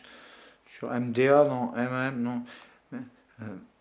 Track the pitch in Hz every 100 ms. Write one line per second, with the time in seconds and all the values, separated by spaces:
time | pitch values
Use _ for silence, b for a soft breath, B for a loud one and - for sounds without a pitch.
0 | B B B B B B _ - 123 123
1 | 123 117 131 143 147 127 120 120 127 127
2 | 131 131 120 123 B B B B _ 123
3 | - _ _ - 107 95 - _